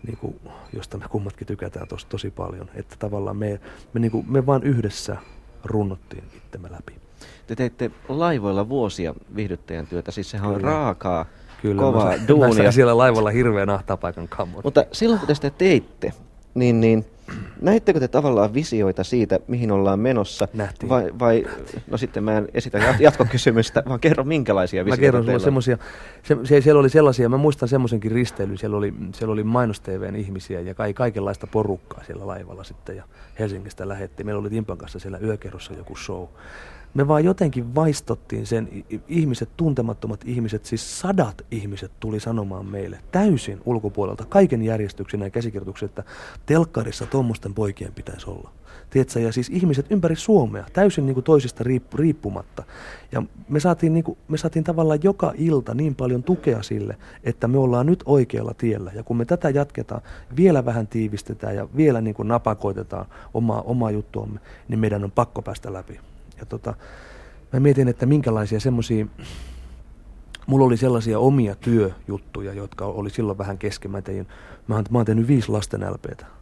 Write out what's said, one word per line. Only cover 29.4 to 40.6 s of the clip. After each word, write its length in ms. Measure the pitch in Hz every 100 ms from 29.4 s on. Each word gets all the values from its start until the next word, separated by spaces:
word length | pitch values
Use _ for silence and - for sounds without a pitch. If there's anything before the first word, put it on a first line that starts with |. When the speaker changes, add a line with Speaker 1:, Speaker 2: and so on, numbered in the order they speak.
Speaker 1:
Mainos 360 | 107 120 120 101
T 80 | -
V:n 280 | 95 98 101
ihmisiä 460 | 98 95 - 90
ja 120 | 90
kai-, 200 | 95 107
kaikenlaista 540 | 98 123 107 98 101 -
porukkaa 560 | 110 104 92 - -
siellä 240 | - - 98
laivalla 360 | 95 95 90
sitten 320 | 95 - - 92
ja 60 | - - - -
Helsingistä 480 | 110 98 101 - 95
lähettiin. 400 | 98 95 - 104
Meillä 140 | 104
oli 80 | 104
Timpan 280 | 110 104 87
kanssa 220 | 78 -
siellä 180 | 98 92
yökerrossa 560 | 107 104 101 92 -
joku 220 | 87 90 -
show. 320 | - 90 90 - - - - - -
Me 140 | 139 143
vaan 160 | 151
jotenkin 520 | 165 190 165 127 120 127
vaistottiin 720 | 160 143 - 107 - 110 104
sen, 240 | 113 110
i-, 240 | 98 - 107
i-, 60 | -
ihmiset, 420 | 170 156 120 113 -
tuntemattomat 640 | 165 131 113 104 110 104 -
ihmiset, 400 | 123 110 107